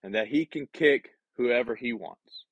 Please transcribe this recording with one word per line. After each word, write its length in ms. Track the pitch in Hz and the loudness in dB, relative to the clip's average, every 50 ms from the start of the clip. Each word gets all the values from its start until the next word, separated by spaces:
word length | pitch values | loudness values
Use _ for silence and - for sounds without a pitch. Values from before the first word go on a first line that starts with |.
and 120 | - 95 101 | -10 -2 -2
that 140 | 110 110 104 | -2 -2 2
he 160 | 135 151 160 | 0 0 0
can 240 | _ - 156 139 - | _ -6 -10 -10 -10
kick 380 | - - 165 147 143 117 - - _ _ _ _ _ | -4 2 4 4 4 4 -2 -8 _ _ _ _ _
whoever 380 | - 123 120 120 120 123 117 113 | -2 2 2 2 2 2 0 -6
he 180 | 107 131 120 | -4 -4 -6
wants. 520 | 117 107 - - - _ _ _ - - - _ | -4 -4 -8 -12 -16 _ _ _ -20 -20 -20 _